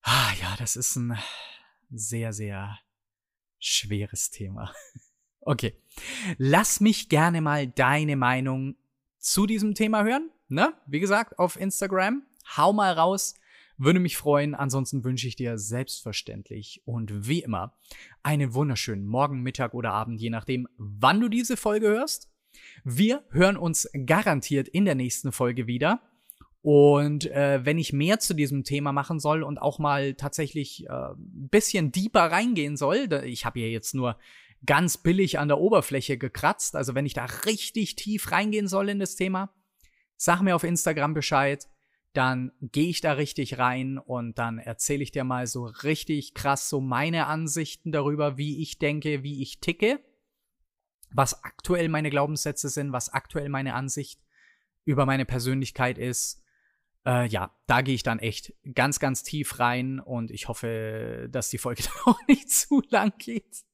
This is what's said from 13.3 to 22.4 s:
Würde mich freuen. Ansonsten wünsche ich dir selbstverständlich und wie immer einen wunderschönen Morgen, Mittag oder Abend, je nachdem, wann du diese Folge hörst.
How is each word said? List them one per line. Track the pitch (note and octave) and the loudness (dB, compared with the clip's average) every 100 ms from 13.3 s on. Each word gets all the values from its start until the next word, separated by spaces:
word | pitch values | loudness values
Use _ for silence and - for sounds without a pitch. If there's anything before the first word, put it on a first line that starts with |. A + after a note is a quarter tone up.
| - _ - _ - | -8 _ -20 _ 2
Würde | C3+ F3+ | 4 6
mich | F3+ - | 4 0
freuen. | D3 C#3+ D3 C#3+ | 2 2 2 -2
Ansonsten | C#3 C3+ B2+ C#3 | -2 0 -2 -2
wünsche | A#2+ B2+ B2 | -2 -4 -4
ich | - | -4
dir | A#2+ A2+ | -4 -4
selbstverständlich | G#2 A#2+ C3 - - G#2 - G#2 - G#2+ G#2+ - - | -4 -4 -4 -8 -8 -8 -8 -12 -12 -14 -14 -16 -8
und | A#2 G#2+ G#2 G#2 | -6 -4 -6 -2
wie | E3+ | -2
immer | - G#2 G2 _ _ - - - | -2 -4 -6 _ _ -20 -20 -8
einen | C#3+ D3+ C3+ | -2 0 0
wunderschönen | A#2+ D3 B2 - G2+ G2+ | 0 0 0 -4 -4 -2
Morgen, | A#2+ C#3+ C3+ | 0 0 -2
Mittag | B2 B2+ A#2+ | -6 -4 -4
oder | B2 A#2 | -2 -2
Abend, | G#2 A#2 A2 | -2 -2 -6
je | A2+ | -4
nachdem, | A2+ - B2+ B2 _ | -6 -4 -4 -4 _
wann | G2+ G2+ B2+ F#3+ | -12 2 4 6
du | A#3+ | 2
diese | A3+ A#3 B3 | 0 -2 -2
Folge | G#3+ G#3 G#3+ | 0 2 2
hörst. | G#3+ D#4 - - _ | 2 0 -6 -10 _